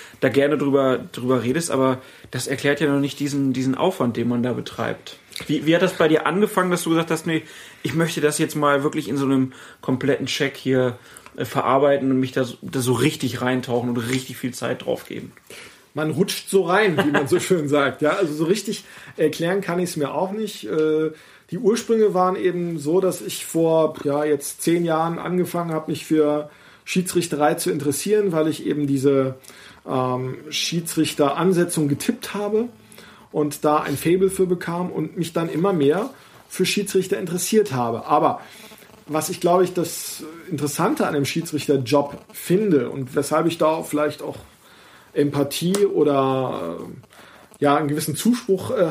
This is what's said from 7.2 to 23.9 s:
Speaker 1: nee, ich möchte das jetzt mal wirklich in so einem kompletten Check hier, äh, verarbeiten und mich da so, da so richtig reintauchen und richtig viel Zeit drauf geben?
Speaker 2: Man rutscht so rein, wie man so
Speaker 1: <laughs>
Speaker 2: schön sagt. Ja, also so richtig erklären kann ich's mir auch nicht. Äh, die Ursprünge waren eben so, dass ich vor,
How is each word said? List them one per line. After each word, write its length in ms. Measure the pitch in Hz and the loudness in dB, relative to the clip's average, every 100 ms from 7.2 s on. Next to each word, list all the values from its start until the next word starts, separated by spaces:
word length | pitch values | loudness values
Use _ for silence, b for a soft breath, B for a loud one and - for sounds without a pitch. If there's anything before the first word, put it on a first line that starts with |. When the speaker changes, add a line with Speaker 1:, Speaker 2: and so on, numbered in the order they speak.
| 170 | -2
Speaker 1:
nee, 160 | 160 - B B B | -4 -4 B B B
ich 100 | - | -4
möchte 280 | 156 165 165 | 0 0 2
das 180 | 147 147 | 0 2
jetzt 160 | 156 156 | -2 2
mal 260 | 147 143 | 2 4
wirklich 260 | 147 160 135 | 2 -2 -4
in 100 | 139 | -2
so 80 | 135 | 2
einem 280 | 135 127 B B B | 2 0 B B B
kompletten 440 | - 127 135 139 131 | -4 0 2 0 -2
Check 320 | - 139 - | -2 -2 -2
hier, 400 | 127 131 127 113 B B B - | 0 2 2 -2 B B B -8
äh, 100 | 127 | -4
verarbeiten 640 | 139 - 135 143 143 135 | -2 2 4 4 2 2
und 100 | 131 | 0
mich 120 | 127 | 0
da 120 | 135 | -2
so, 140 | 123 - | -4 -6
da 160 | - 139 | -8 -4
so 140 | 123 | 0
richtig 500 | 120 143 151 131 113 | 2 2 0 -4 -2
reintauchen 440 | 123 127 123 120 123 | 0 -2 0 -2 0
und 80 | 120 | -4
richtig 400 | 117 131 127 123 | -2 -4 -6 -10
viel 180 | 123 120 | -8 -6
Zeit 300 | 123 127 - | -6 -6 -4
drauf 200 | 120 - | -6 -6
geben? 260 | - - - - B B B B | -12 -12 -18 -20 B B B B
Speaker 2:
Man 160 | 139 156 | -6 -2
rutscht 400 | 139 196 - - | 0 -2 -2 0
so 140 | 196 | 2
rein, 340 | 170 185 214 156 | 4 4 4 2
wie 140 | 151 | 2
man 160 | 202 135 | 2 2
so 120 | 175 | 0
Speaker 1:
<laughs> 0 | |
Speaker 2:
schön 300 | - 185 147 | 2 0 2
sagt. 320 | 143 139 127 | 2 2 2
Ja, 120 | 147 | 0
also 200 | 175 175 | 2 -2
so 120 | 151 160 | -2 0
richtig 380 | 214 - 196 B B B - | 0 -2 -8 B B B 0
erklären 460 | 160 151 170 196 | 0 0 -2 -2
kann 160 | 190 175 | -2 -2
ich's 180 | 175 170 | -2 -2
mir 160 | 139 | -2
auch 200 | 143 190 | -2 -2
nicht. 360 | 214 214 - 208 | -4 -6 -8 -4
Äh, 440 | 160 156 156 156 156 B B B | 0 2 2 -2 -6 B B B
die 80 | 165 | 0
Ursprünge 560 | 170 226 - 226 208 180 | 2 2 2 4 4 4
waren 200 | 180 190 | 2 2
eben 440 | 180 175 175 165 | 0 0 -4 -4
so, 200 | 139 180 | 0 2
dass 220 | 185 170 | 2 -2
ich 240 | - - - | -6 -10 -4
vor, 480 | 165 165 160 156 | 0 4 4 2